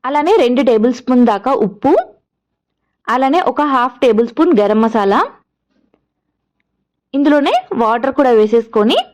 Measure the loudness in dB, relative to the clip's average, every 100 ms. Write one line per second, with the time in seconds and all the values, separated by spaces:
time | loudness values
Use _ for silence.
0 | -4 -4 0 2 2 0 2 2 0 -2
1 | 0 2 2 0 -2 -2 -4 -4 0 0
2 | -2 _ _ _ _ _ _ _ _ _
3 | -6 -2 0 0 -2 -4 -2 -2 -2 0
4 | 0 0 -2 0 0 2 2 0 0 0
5 | 0 -2 -2 -8 _ _ _ _ _ _
6 | _ _ _ _ _ _ _ _ _ _
7 | _ -2 0 2 0 -2 -4 -4 -2 -2
8 | -4 -2 2 2 2 0 0 -2 0 0
9 | -4